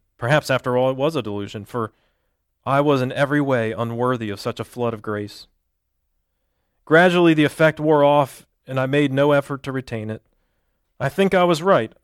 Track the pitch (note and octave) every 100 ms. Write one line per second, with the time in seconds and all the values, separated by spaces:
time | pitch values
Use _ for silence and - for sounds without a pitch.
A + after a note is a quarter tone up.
0 | _ _ A#2+ D3+ - C3 B2+ B2 C3 C3+
1 | C#3+ D#3+ G#2+ G2+ G2+ A2 G2 B2 G#2+ _
2 | _ _ _ _ _ _ A#2+ C#3 D3 C#3
3 | B2+ C3+ C#3 D3 C#3 B2+ A2 A2 A#2 A#2
4 | B2 B2+ A2 G2 A#2+ A2 A2 B2 A#2+ A2
5 | A2 G#2 G#2 - - _ _ _ _ _
6 | _ _ _ _ _ _ _ _ - D#3
7 | F3+ F3 E3+ D#3 D3 - D#3 D3+ D#3 D3+
8 | C#3+ C#3+ C3+ - _ _ - C3 C3 C#3+
9 | C#3+ C3 D3 C#3+ C3+ C#3 - C3 B2+ A2+
10 | G#2+ A2 _ _ _ _ _ _ _ -
11 | C#3 - G3 F#3+ F3 D#3 F3+ E3 A2 _